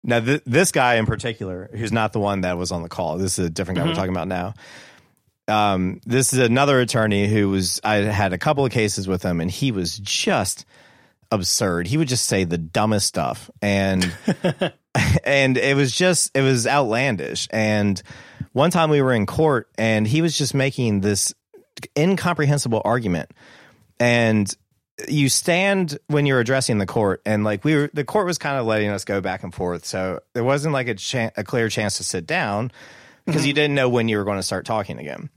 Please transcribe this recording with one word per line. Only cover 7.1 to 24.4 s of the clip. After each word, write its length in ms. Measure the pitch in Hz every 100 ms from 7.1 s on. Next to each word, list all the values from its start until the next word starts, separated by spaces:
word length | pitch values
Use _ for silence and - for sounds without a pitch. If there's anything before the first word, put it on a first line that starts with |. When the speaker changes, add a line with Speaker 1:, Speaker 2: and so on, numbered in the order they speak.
| 101 101
Speaker 1:
who 220 | 107 101
was, 320 | 95 90 -
I 120 | 107 107
had 360 | 104 101 98
a 60 | 90
couple 260 | 156 143
of 80 | 135
cases 360 | 120 104 - 95
with 160 | 90
him, 180 | 98 85
and 80 | 85
he 220 | - 139
was 260 | 101 85 -
just 680 | 101 - - 156 95 - - - - _ _ _ _
absurd. 560 | 107 87 - 101 87 87
He 100 | 147
would 100 | 147
just 200 | 127 -
say 160 | 101
the 160 | 90 85
dumbest 480 | 80 110 107 107 -
stuff, 420 | - 67 - - -
and, 500 | 104 98 98 95 90 87 - - 180 - 170
<laughs> 560 | _ _ - - -
and 340 | - 139 131 127
it 180 | 131 139
was 160 | 139
just, 460 | 113 185 170 - 139
it 40 |
was 260 | 135 127 113
outlandish. 800 | 139 127 113 135 98 67 - -
And 500 | 110 107 107 101 95 - - - - -
one 160 | 127 160
time 220 | 175 160
we 100 | 147
were 100 | 131
in 120 | 120 98
court, 440 | 123 156 127 - -
and 300 | 113 110 107
he 140 | 156
was 160 | 165 -
just 160 | 139
making 480 | 143 135 135 120 104
this 320 | 101 101 - - _ - _ - - -
incomprehensible 840 | 165 190 175 165 147 143 127 110 -
argument. 460 | 123 110 85 - - - - - _ _ _
And 560 | 120 120 113 110